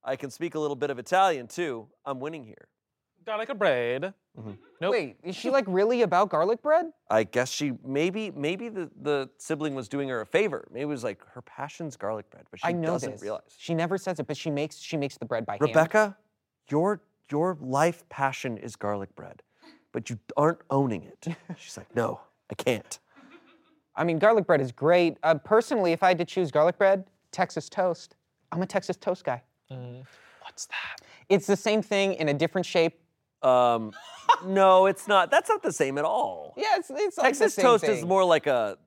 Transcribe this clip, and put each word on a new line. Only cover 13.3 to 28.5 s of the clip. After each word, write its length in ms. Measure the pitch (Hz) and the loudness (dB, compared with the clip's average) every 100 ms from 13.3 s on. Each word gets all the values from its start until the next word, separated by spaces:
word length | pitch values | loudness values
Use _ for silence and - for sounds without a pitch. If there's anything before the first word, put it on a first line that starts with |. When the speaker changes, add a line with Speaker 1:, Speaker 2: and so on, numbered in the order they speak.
| 107 _ _ | -10 _ _
Speaker 3:
She 160 | - | -6
never 240 | 165 165 160 | -2 -2 -4
says 220 | 190 170 | -4 -6
it, 80 | 131 | -6
but 100 | 147 | -8
she 140 | 165 | -6
makes, 260 | 143 151 - | -4 -6 -8
she 180 | - 160 | -8 -6
makes 220 | 139 - | -6 -8
the 80 | 131 | -6
bread 180 | 120 | -6
by 100 | 113 | -6
hand. 80 | 104 | -2
Speaker 1:
"Rebecca, 520 | 147 160 160 214 214 196 _ _ _ _ _ | 2 4 4 4 2 -2 _ _ _ _ _
your, 320 | 143 180 208 _ _ _ | 0 0 -2 _ _ _
your 260 | 147 175 170 | -2 -2 -2
life 480 | 131 135 165 170 _ | -2 2 2 0 _
passion 480 | - 135 131 131 113 | -2 -2 -2 -8 -8
is 160 | 120 - | -10 -8
garlic 400 | 104 104 98 - | -6 -4 -6 -14
bread, 260 | - - _ _ - _ _ | -20 -20 _ _ -20 _ _
but 160 | - 113 | -12 -8
you 80 | 113 _ - | -12 _ 2
aren't 220 | 151 170 - | 2 2 -2
owning 320 | 135 135 104 | 0 0 -2
it." 320 | - - - 165 | -8 -14 -10 -10
Speaker 3:
<laughs> 140 | _ 170 | _ -16
Speaker 1:
She's 200 | - - | -14 -18
like, 180 | 95 - | -8 -4
"No, 240 | 113 - - _ _ | -2 -4 -14 _ _
I 20 | |
can't." 460 | - - 113 - - _ _ - - _ _ _ _ _ - | -6 -2 -2 -6 -18 _ _ -20 -20 _ _ _ _ _ -4
Speaker 3:
I 80 | |
mean, 160 | 165 165 | -2 4
garlic 260 | 208 226 170 | 4 4 4
bread 160 | 160 | 2
is 100 | 131 | 2
great. 460 | - 143 175 170 - | 0 4 6 4 2
Uh, 120 | 156 160 | 0 0
personally, 580 | - 220 233 262 180 | 4 2 4 0 2
if 100 | 165 | 4
I 60 | 175 | 4
had 80 | 175 | 2
to 60 | 170 | 0
choose 260 | - 170 | -2 0
garlic 260 | 151 160 175 | 4 4 4
bread, 280 | 196 196 190 _ _ | 4 4 -2 _ _
Texas 380 | - 180 - - | -4 -2 -2 -8
toast. 460 | - 185 170 - _ _ _ _ | -2 -2 -2 -10 _ _ _ _